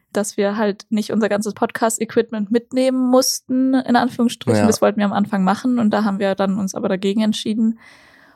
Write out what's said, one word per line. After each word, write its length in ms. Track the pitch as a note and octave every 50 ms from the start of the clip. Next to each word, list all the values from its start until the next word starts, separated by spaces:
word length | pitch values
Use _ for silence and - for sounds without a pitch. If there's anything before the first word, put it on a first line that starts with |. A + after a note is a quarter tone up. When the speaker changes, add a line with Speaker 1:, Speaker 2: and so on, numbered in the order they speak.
| _ _ -
Speaker 1:
dass 240 | G3+ G#3 - -
wir 200 | - G3+ G3+ G3+
halt 300 | A3 A3 G3+ G3 - - _
nicht 200 | A3+ G#3 G#3+ - -
unser 160 | - A3+ G3+
ganzes 260 | G3+ G#3 G#3+ G#3 G3+
Podcast-Equipment 960 | - - - - - A#3+ A3+ - - A3+ G#3+ - A#3+ A3+ - A#3 G#3+ G#3 G3
mitnehmen 600 | A3+ A#3 A#3 - - B3+ C4 C4 C4 B3+ B3+ B3
mussten, 640 | B3+ B3+ C4 - - - - - B3+ B3+ C4 C4 C4
in 220 | C4 - - A#3+
Anführungsstrichen. 640 | A#3+ A#3+ B3 - - A#3+ A#3 - - - - A3 G#3+
Speaker 2:
Ja. 60 | G#3
Speaker 1:
Das 140 | G#3+ G#3+ -
wollten 180 | - G#3 G#3 G#3
wir 60 | G#3
am 60 | G3+ -
Anfang 300 | G#3 G3+ G#3 - G3 F#3+
machen 340 | F#3 G3+ - - B3+ B3 A#3+
und 100 | A3+ G#3+
da 140 | G#3 G#3 G#3
haben 160 | G3+ G3 F#3+
wir 140 | G3+ G3 F#3+
dann 220 | - G3 G3 F#3+ G#3+
uns 160 | G3 F#3+ -
aber 140 | - A#3 G3+
dagegen 320 | F#3+ F#3 G3 G3 G3 A3 A3
entschieden. 560 | G#3+ G#3+ - - A3 G#3+ A3+ A3 A3+ A3+ - - - - - - - - - - - _